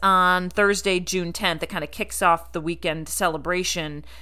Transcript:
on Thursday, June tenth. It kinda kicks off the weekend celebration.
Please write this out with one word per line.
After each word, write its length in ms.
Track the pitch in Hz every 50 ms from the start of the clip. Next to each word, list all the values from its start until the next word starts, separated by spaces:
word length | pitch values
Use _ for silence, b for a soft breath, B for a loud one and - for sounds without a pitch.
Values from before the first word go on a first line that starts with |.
on 480 | - 196 190 185 180 180 180 180 180 180
Thursday, 480 | - 214 208 202 202 190 - 202 185 185
June 340 | 180 - 190 185 175 170
tenth. 300 | 175 - 208 180 165 151
It 60 | 170 -
kinda 180 | 190 175 151
kicks 340 | - - - 208 - - -
off 280 | 196 175 170 165 - -
the 100 | - 170
weekend 480 | 156 170 170 170 - 170 156 160 156 -
celebration. 960 | - - 196 170 156 156 135 170 180 180 180 - - 180 156 151 147 147 B B B B